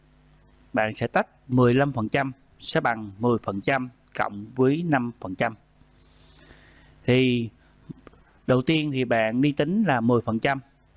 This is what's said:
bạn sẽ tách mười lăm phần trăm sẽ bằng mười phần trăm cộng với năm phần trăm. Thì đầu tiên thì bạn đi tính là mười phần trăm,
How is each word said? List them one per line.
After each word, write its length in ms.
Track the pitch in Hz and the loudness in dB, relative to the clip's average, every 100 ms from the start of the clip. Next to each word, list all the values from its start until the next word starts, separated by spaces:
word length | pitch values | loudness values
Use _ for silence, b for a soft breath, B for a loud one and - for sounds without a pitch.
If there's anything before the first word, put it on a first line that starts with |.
| _ _ _ _ - - _ | _ _ _ _ -20 -20 _
bạn 200 | 120 110 107 | -2 -2 -2
sẽ 120 | 117 | -2
tách 200 | 185 226 _ - | -2 -4 _ -2
mười 260 | 127 123 | 2 4
lăm 200 | 123 143 | 4 2
phần 160 | 127 107 | -2 -2
trăm 220 | 143 135 127 _ _ | -2 -2 -6 _ _
sẽ 200 | - 165 | -4 0
bằng 320 | 143 113 107 98 | 0 -2 -6 -2
mười 180 | 120 113 | 0 0
phần 180 | - 98 | -2 -4
trăm 280 | 98 135 127 - _ - | -2 -2 -4 -12 _ -6
cộng 300 | 107 104 107 127 | -6 -6 -10 0
với 280 | 131 151 | 2 2
năm 280 | 175 139 120 117 | 0 0 -2 -8
phần 160 | 95 92 | -10 -4
trăm. 180 | 117 110 _ _ - _ B B B B B B B B B B - | -4 -6 _ _ -20 _ B B B B B B B B B B 0
Thì 440 | 123 127 120 117 - b _ - - - - _ _ - | 2 2 0 -4 -10 b _ -20 -20 -20 -20 _ _ 0
đầu 100 | 127 | 0
tiên 300 | 127 160 151 | 2 0 0
thì 140 | 135 123 | -2 0
bạn 360 | 117 110 117 | 2 2 2
đi 100 | 147 | 2
tính 320 | 139 147 196 | 2 0 0
là 180 | 196 127 | 0 2
mười 200 | 117 120 | 2 2
phần 180 | 113 113 | 2 -2
trăm, 200 | 139 139 - _ _ | -2 -2 -6 _ _